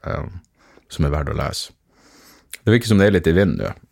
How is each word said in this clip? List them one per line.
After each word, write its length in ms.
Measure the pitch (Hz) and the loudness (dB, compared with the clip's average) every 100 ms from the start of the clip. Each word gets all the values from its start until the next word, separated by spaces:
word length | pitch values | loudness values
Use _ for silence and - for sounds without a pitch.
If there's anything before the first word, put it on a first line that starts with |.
ehm, 360 | - - - 90 _ _ _ _ - | -10 -8 -8 -14 _ _ _ _ -12
som 160 | - | -4
er 60 | 73 | -2
verdt 220 | 76 71 | -2 -4
å 20 | |
lese. 380 | - 69 - - _ _ _ _ _ _ _ - - | -4 -6 -8 -12 _ _ _ _ _ _ _ -20 -4
Det 100 | 110 | 2
virker 140 | 117 110 | 2 4
som 120 | 101 | 4
det 80 | 101 | 4
er 80 | 92 | 4
litt 100 | 80 | 2
i 60 | |
vinden 260 | 87 98 - | 2 2 -2
nå, 140 | - - _ | -6 -10 _